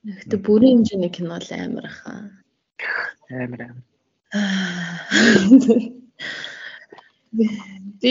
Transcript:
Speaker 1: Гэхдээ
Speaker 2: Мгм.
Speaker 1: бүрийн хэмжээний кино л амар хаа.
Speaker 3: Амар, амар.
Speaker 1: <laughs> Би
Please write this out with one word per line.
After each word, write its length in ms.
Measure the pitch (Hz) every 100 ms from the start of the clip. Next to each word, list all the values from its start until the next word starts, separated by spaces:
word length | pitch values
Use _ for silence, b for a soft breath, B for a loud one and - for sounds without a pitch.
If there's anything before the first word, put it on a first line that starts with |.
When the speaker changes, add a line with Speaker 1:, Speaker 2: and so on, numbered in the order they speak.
Speaker 1:
Гэхдээ 320 | 214 190 - 208
Speaker 2:
Мгм. 80 | 196
Speaker 1:
бүрийн 320 | 214 262 240
хэмжээний 340 | 214 196 175
кино 240 | 175 170 170
л 100 | -
амар 360 | 175 175 - -
хаа. 320 | - - - 208 _ _ _ _ - B B B - _
Speaker 3:
Амар, 300 | 127 123 120
амар. 220 | 120 123 _ _ _ _ _
Speaker 1:
<laughs> 1700 | 208 196 190 185 175 170 170 - - 226 202 196 254 - 226 - - - _ B B B B B B B B B _ _ 220 214 - - - - -
Би 140 | 247